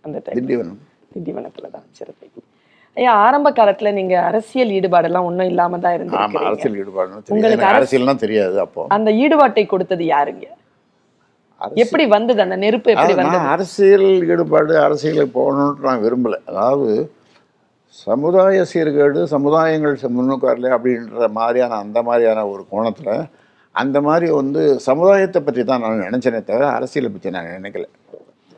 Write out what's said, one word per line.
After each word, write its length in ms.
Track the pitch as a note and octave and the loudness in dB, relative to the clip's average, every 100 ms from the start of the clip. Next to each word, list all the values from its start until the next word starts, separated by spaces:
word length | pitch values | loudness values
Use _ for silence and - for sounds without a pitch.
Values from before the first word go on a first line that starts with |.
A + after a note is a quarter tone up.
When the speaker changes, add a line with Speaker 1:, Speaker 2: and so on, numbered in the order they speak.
Speaker 1:
அந்த 200 | - C#3+ | -14 -12
time? 140 | - B2 | -8 -6
Speaker 2:
திண்டிவனம். 420 | C3 A#2+ F2 G2+ _ _ _ | -2 -4 -4 -12 _ _ _
Speaker 1:
திண்டிவனத்துல 560 | - D#3+ - F#2 - - | -12 -10 -10 -12 -16 -18
தான். 140 | - - | -20 -20
சிறப்பு. 360 | - - - - - - _ _ _ _ - | -20 -20 -20 -20 -20 -20 _ _ _ _ 0
ஐயா, 180 | B3 | 2
ஆரம்ப 380 | G#3 A3 C#4+ D4 | 4 4 4 4
காலத்துல 420 | - G#3 - G#3 | 4 4 2 0
நீங்க 280 | G3+ F#3 F3+ | -2 0 0
அரசியல் 480 | E3+ G#3+ A3 C4 A#3 | 0 -2 -2 -2 0
ஈடுபாடெல்லாம் 540 | F#3+ F#3 F3 E3 F3 | 0 2 2 2 0
ஒண்ணும் 240 | F3 F3+ F#3 | -2 -2 -2
இல்லாம 320 | F3 F3 F3 | 0 -2 -2
தான் 160 | F3 E3+ | -2 -2
Speaker 2:
ஆமா, 0 | |
Speaker 1:
இருந்திருக்கிறீங்க. 500 | F3 - G#2+ - - | -4 -2 -2 -2 -4
Speaker 2:
அரசியல் 320 | G#2+ A#2+ G2+ | -2 -4 -4
ஈடுபாடுன்னு 460 | G2 F#2+ F#2 G#2 | -6 -6 -6 -8
தெரியாது. 0 | - | -4
Speaker 1:
உங்களுக்கு 380 | G#3 A3 A3 G3 | 0 2 2 4
Speaker 2:
எனக்கு 0 | |
Speaker 1:
அரசு-, 340 | G#3+ C4 C3+ | 2 2 2
Speaker 2:
அரசியல்னா 160 | - B2 | 2 0
தெரியாது 440 | G#2+ A2 F#2+ F#2+ | 0 0 0 0
அப்போ. 260 | F2 - - | -4 -6 -2
Speaker 1:
அந்த 240 | G#3 G#3+ | 0 2
ஈடுபாட்டை 540 | A3 C#4+ D#4 C4 G#3+ G#3 | 2 4 4 4 2 0
கொடுத்தது 380 | F#3 F3 F3+ | -2 -2 -4
யாருங்க? 400 | E3 D3 C#3+ - - E5+ _ _ _ _ _ _ _ _ _ - | -2 0 -2 -6 -16 -20 _ _ _ _ _ _ _ _ _ -14
Speaker 2:
அரசியல் 300 | G#2+ F#3 A#3 | -4 0 2
Speaker 1:
எப்படி 200 | E4 C4+ | 2 4
வந்தது 340 | G#3 A#3 A3 | 2 2 2
அந்த 140 | F#3 F#3 | 0 0
நெருப்பு, 360 | G#3 A3+ A#3 | 0 2 2
எப்படி 220 | G3 E3+ | 4 4
Speaker 2:
அதாவது, 160 | E3 D3+ | 2 2
நான் 20 | |
Speaker 1:
வந்தது? 200 | F3+ C#3 | 0 0
Speaker 2:
அரசியல் 760 | E3 F3+ - G3 G3 G3 F#3 E3+ | -2 -2 2 4 6 4 2 2
ஈடுபாடு, 520 | E3+ D#3 D#3 D3+ D#3+ | 0 2 2 2 2
அரசியலுக்கு 600 | - D3 D#3 D3+ C3+ B2 | 2 0 -2 0 0 0
போகணும்னு 380 | C#3 C#3 C#3+ C#3+ | 0 0 -2 -2
நான் 240 | C3+ B2 | -2 0
விரும்பல. 320 | A2 B2 A#2+ - - | 0 0 -2 -4 -6
அதாவது, 680 | F#2 A#2 C#3 A#2+ G#2+ D#3 _ _ _ _ _ _ _ _ | -2 0 0 0 -2 -4 _ _ _ _ _ _ _ _
சமுதாய 800 | - - A#2+ D#3 F#3 F#3+ F#3+ F3 | -12 -4 -2 2 4 4 2 0
சீர்கேடு, 500 | F3 D#3 C#3+ C#3+ D3+ | -2 0 2 2 2
சமுதாயங்கள் 760 | E3 C#3+ C#3+ D#3+ D#3+ D#3 D3 C3+ | -2 0 0 2 2 0 0 -2
ச-, 80 | C3 | -4
முன்னுக்கு 380 | B2 B2+ C3+ C3 | -2 -2 0 -2
வரல 300 | A#2 B2+ A#2+ | -2 0 0
அப்படின்ற 540 | B2+ A#2 A2+ A2 A2+ | 0 -2 -4 -2 -2
மாதிரியான, 440 | A2 A#2 A#2+ B2 A2 | 0 0 0 0 -4
அந்த 280 | G#2 A#2 | -4 -4
மாதிரியான 440 | A#2 A#2+ A2+ A2 G2+ | 0 2 2 2 -2
ஒரு 180 | G2 - | -8 -8
கோணத்துல, 580 | G#2 A2+ - - B2+ D#3 _ _ _ _ | -4 -4 -4 -6 -6 -6 _ _ _ _
அந்த 300 | - C3+ C#3 | -6 -2 0
மாதிரி 300 | D3 E3 E3+ | 2 0 2
வந்து 480 | D3+ C3+ D3+ D3+ B2 | 0 -2 0 0 0
சமுதாயத்தை 600 | - C#3+ F#3 G3 F#3+ F3+ | 0 2 4 4 2 -2
பற்றி 220 | C#3+ A#2+ | -2 -2
தான் 180 | A#2 B2+ | 0 -2
நான் 180 | A2 A2 | -2 -4
நினைச்சேனே 440 | F#2 B2 B2 A2+ | -4 -4 -2 -4
தவிர 260 | F#2+ A2+ C#3+ | -2 0 0
அரசியலை 420 | A#2+ B2+ D3 A#2+ | -2 -4 -4 -6
பத்தி 180 | G2 F#2+ | -6 -8
நான் 160 | F2+ E2 | -8 -10
நினைக்கல. 400 | F#2 G2 G2+ - _ _ - _ _ _ | -12 -12 -12 -12 _ _ -20 _ _ _